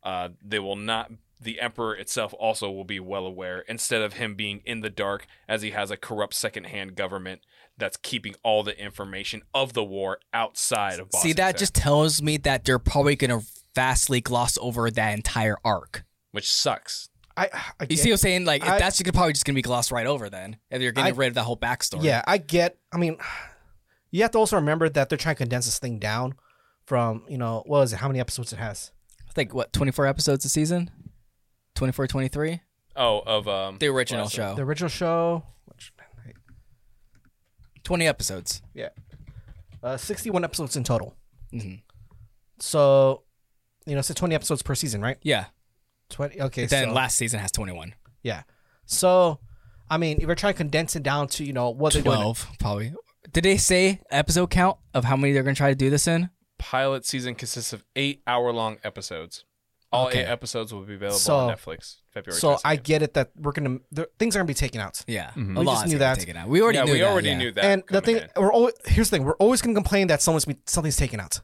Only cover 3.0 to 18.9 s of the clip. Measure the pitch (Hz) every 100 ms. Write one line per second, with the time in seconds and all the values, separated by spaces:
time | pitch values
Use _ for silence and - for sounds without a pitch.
3 | 92 98 92 92 90 90 - 113 - 117
4 | 107 101 113 101 104 101 - 117 110 95
5 | 101 98 - _ - 110 107 104 101 101
6 | - 107 101 - 110 110 87 104 98 92
7 | 98 98 92 95 _ _ _ _ 101 -
8 | - 120 107 98 117 107 104 107 104 98
9 | 98 95 98 110 _ 139 135 120 104 98
10 | 95 98 _ 117 110 - - 117 101 90
11 | 95 - 165 160 190 180 196 - 143 147
12 | 156 151 147 151 143 131 - 127 - 143
13 | 139 143 131 117 107 - _ - 127 123
14 | - 127 117 120 120 - 123 120 113 113
15 | 110 104 - 120 110 104 117 101 - -
16 | - _ _ 104 - - 151 113 - -
17 | - _ _ - 196 - - - 127 165
18 | 233 208 202 180 175 147 170 196 180